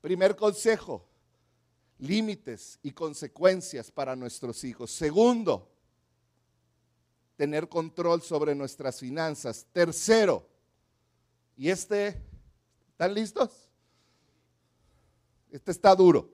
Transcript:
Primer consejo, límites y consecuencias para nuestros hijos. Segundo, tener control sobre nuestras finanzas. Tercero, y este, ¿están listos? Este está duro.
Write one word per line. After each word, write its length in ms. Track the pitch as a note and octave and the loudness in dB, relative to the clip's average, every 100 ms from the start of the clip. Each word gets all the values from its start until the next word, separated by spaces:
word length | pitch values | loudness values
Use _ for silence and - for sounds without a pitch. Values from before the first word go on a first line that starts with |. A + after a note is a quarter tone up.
Primer 340 | D#3 F3+ F#3+ | -6 2 2
consejo, 720 | G3+ G#3+ G3 A3+ A3 - A2+ _ _ _ _ _ _ _ _ _ _ | 2 -2 0 0 0 -4 -16 _ _ _ _ _ _ _ _ _ _
límites 800 | C3+ G3+ A3 G3+ - A2+ - - | -4 -2 -2 -8 -12 -16 -18 -16
y 100 | C#3+ | -16
consecuencias 960 | - D#3+ D3 C#3+ - F3+ F#3 F3 C3+ A2+ | -10 -10 -10 -16 2 2 2 -6 -12 -12
para 260 | - C3+ C3 | -8 -6 -6
nuestros 480 | B2 - B2+ A2+ | -10 -12 -12 -10
hijos. 260 | B2+ A2+ A#2 | -12 -12 -12
Segundo, 800 | - D#3 D#3+ A#3 A#3+ G3 G#2+ - _ _ _ _ _ _ _ _ _ _ _ _ _ _ _ _ _ | -4 0 4 4 4 0 -2 -4 _ _ _ _ _ _ _ _ _ _ _ _ _ _ _ _ _
tener 320 | D3 D3+ E3+ | -4 -4 -6
control 540 | E3+ D#3+ - E3+ E3+ | -8 -8 -4 -2 -2
sobre 320 | - D#3 D3+ | -2 -4 -2
nuestras 440 | C#3+ C3+ - C3+ B2 | -4 -6 -8 -8 -8
finanzas. 680 | B2+ C#3+ D#3+ D3+ - A2+ - | -10 -6 -6 -6 -10 -12 -10
Tercero, 760 | - E3+ D#3+ - A3+ G3+ A#2 - _ _ _ _ _ _ _ _ _ _ - | 0 0 0 2 4 4 0 -4 _ _ _ _ _ _ _ _ _ _ -6
y 140 | C#3 | -4
este, 520 | F#3 - G3+ G3+ - - - _ _ _ _ _ | -4 -2 -2 -2 -6 -16 -20 _ _ _ _ _
¿están 240 | _ F3 | _ -4
listos? 560 | G3+ A3 - A#3 - _ _ _ _ _ _ _ _ _ _ _ _ _ _ _ _ _ _ _ | -2 -6 -2 -4 -4 _ _ _ _ _ _ _ _ _ _ _ _ _ _ _ _ _ _ _
Este 200 | C#3+ - | -14 -8
está 240 | E3+ G3+ | 4 6
duro. 340 | F#3+ F#3 E3 - | 10 8 8 2